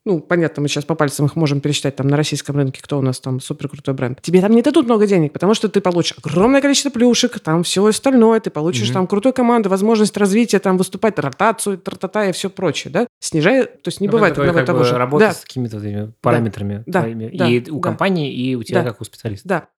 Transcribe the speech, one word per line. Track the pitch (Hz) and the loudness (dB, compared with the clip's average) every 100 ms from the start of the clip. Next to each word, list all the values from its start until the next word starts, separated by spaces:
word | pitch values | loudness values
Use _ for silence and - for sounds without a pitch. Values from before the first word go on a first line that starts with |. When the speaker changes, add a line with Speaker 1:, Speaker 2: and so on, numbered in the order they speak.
Speaker 1:
ну, | 220 165 | -4 -2
понятно, | - 175 156 - | 0 0 0 -2
мы | 147 | -4
щас | 147 | -4
по | 143 | -4
пальцам | 160 147 - 143 | -2 -2 0 -2
их | |
можем | 165 151 143 | 2 0 0
пересчитать | 147 139 139 - | 0 -2 -2 -2
там | 139 | 0
на | 143 | 0
российском | 151 147 - 143 | 0 -4 -4 -2
рынке, | 131 - | -2 -4
кто | - 143 | -6 -2
у | |
нас | 131 127 | -2 -2
там | 131 131 | -6 -6
суперкрутой | - 147 139 143 - | -8 -10 -10 -10 -8
бренд. | 135 123 131 | -4 -4 -6
Тебе | - 180 | -4 0
там | 202 | 2
не | 233 | 4
дадут | 285 311 | 4 2
много | 240 220 208 | 2 2 2
денег, | 190 147 | 2 0
потому | - 180 | -2 0
что | 220 208 | 0 0
ты | 202 | 0
получишь | 185 175 - - | 0 0 -2 -4
огромное | - 165 233 277 | -4 2 4 4
количество | 277 269 277 | 2 0 0
плюшек, | 240 247 226 247 214 | 2 2 4 0 -2
там | 156 165 | -2 0
все | 170 185 208 | 0 2 2
остальное, | 208 269 262 226 226 | 2 2 4 6 4
ты | 190 | -2
получишь | 151 160 127 113 | -4 -4 -2 -2
Speaker 2:
Мгм. | |
Speaker 1:
там | 185 180 | 0 0
крутую | 202 262 | 0 0
команду, | 254 233 240 196 | 2 2 2 2
возможность | 190 214 220 208 196 | 0 2 2 2 2
развития, | 202 214 226 196 | 2 2 2 2
там | 190 185 | 2 0
выступать, | 180 196 220 - | 0 -2 -2 -2
ротацию, | 143 - 214 226 208 185 | -4 0 0 0 -4 -6
тра-та-та | 196 190 185 214 196 | -8 -8 -6 -2 -2
и | |
все | 170 190 | -2 -6
прочее, | - 180 - 139 | -4 -2 -2 -4
да? | 160 247 _ | -4 -4 _
Снижая, | - 160 165 262 | -4 0 2 2
то | - - 175 | 0 -4 -10
есть | - | -4
не | 196 | 0
Speaker 2:
Ну, | |
Speaker 1:
бывает | 220 196 | 2 2
Speaker 2:
такой, | 139 143 | 2 2
Speaker 1:
одного | 170 | 2
и | |
Speaker 2:
как | 131 | 2
Speaker 1:
того | 127 | 2
Speaker 2:
бы, | |
Speaker 1:
же. | 123 123 | 2 2
Speaker 2:
работа | 127 147 214 | 2 4 2
Speaker 1:
Да. | |
Speaker 2:
с | - | 0
какими-то | - 131 117 107 | -8 -6 -6 -6
вот | 104 | -6
этими | 101 107 | -6 -8
Speaker 1:
Да. | - | -4
Speaker 2:
параметрами | 127 120 113 101 101 101 113 | 0 2 0 -4 -6 -6 -4
Speaker 1:
Да. | 180 | -2
Speaker 2:
твоими. | 117 113 113 | -2 -6 -8
Speaker 1:
Да. | 175 120 | -2 2
Speaker 2:
И | 120 123 | 2 0
у | 147 | -6
Speaker 1:
Да. | |
Speaker 2:
компании, | 113 110 185 180 143 | -4 -2 0 0 -2
и | 127 131 | -4 -4
у | 123 | -4
тебя | 110 123 | -2 -2
Speaker 1:
Да. | 123 | -2
Speaker 2:
как | - | -6
у | |
специалиста. | 107 - 113 104 180 | -14 -10 -10 -8 -4
Speaker 1:
Да. | 170 - | -4 -6